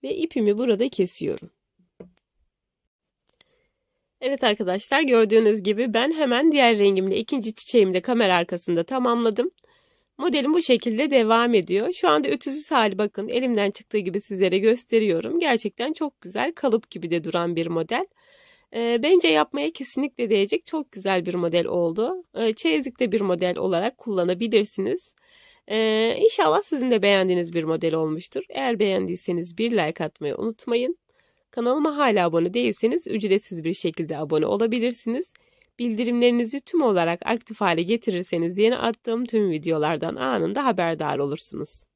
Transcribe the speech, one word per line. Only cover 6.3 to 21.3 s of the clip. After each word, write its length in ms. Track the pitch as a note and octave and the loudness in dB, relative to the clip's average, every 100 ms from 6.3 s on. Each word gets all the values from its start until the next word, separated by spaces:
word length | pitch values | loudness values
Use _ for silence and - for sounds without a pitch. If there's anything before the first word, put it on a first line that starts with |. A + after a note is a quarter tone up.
| A#3+ D#4+ | 4 4
diğer 260 | D4 A#3+ G#3+ | 6 4 6
rengimle 400 | G3+ F#3+ F#3+ F#3+ | 4 4 0 -2
ikinci 380 | A3 C#4 G#3 A3 | -2 -4 -4 -8
çiçeğimi 380 | - A#3+ F#3+ | 0 4 4
de 80 | F3+ | 2
kamera 340 | F3 A#3+ G#3 F3+ | 0 0 2 2
arkasında 480 | E3+ F3 - E3+ | 0 -6 -2 -2
tamamladım. 680 | E3+ C4 B3 A#3 A3+ G3+ D4+ _ _ _ _ _ _ - | -2 -2 0 2 0 0 -4 _ _ _ _ _ _ -4
Modelim 360 | F4 C#4+ C4 | -2 0 2
bu 80 | E4 | 0
şekilde 500 | D#4+ A#3+ A#3+ A3 D4+ | 4 2 2 -2 2
devam 420 | C#4 A3 A3+ A#3+ | 2 4 4 4
ediyor. 400 | A3+ E3 F#3 B3+ | 2 2 -2 -2
Şu 160 | F4+ F4+ | 0 2
anda 200 | D4+ C#4+ | 2 2
ütüsüz 420 | C4 - C#4 D4 | -4 -6 -8 0
hali, 260 | C#4+ A3 F#3+ | 2 2 0
bakın, 300 | G#3 - G#3+ | -4 -4 -4
elimden 440 | A#3+ C4 A3+ G3+ | -2 0 0 0
çıktığı 260 | - - G#3+ | -2 -4 -4
gibi 240 | F#3 F#3+ | -2 -6
sizlere 360 | - F#3+ F#3+ F#3+ | -6 0 2 4
gösteriyorum. 840 | G#3+ A#3+ - A3+ G#3+ E3 A3 E4 | 2 0 0 0 2 0 0 -2
Gerçekten 540 | E4 A#3 G#3 - B3+ | 0 0 -2 -6 -6
çok 280 | D#4+ D4+ _ | -4 -6 _
güzel, 320 | F3 G#3+ C4 | -12 -4 -4
kalıp 380 | E4 C4+ A3 - | -2 0 0 -2
gibi 200 | F3+ E3 | -12 -4
de 120 | E3+ | -4
duran 320 | D#3+ E3+ F3 E3 | -2 -2 -2 -4
bir 120 | E3 | -4
model. 380 | E3 D#3+ A#3 F#4+ _ _ _ _ _ _ | -4 -4 -4 -6 _ _ _ _ _ _
Ee, 260 | - A#3 A#3 | -6 -2 0
bence 240 | C#4+ F#4 E4+ | 4 4 6
yapmaya 440 | D#4 D4+ C#4+ D4 | 2 2 -2 -4
kesinlikle 580 | E4 C4 - C#4 - A#3 | -6 -8 -4 -6 -4 0
değecek 360 | G#3 G3+ - - | 2 2 -2 -4
çok 260 | D#4+ C#4+ | -8 -8
güzel 340 | - F#3+ F#3 | -8 -2 -2
bir 80 | F3+ | -2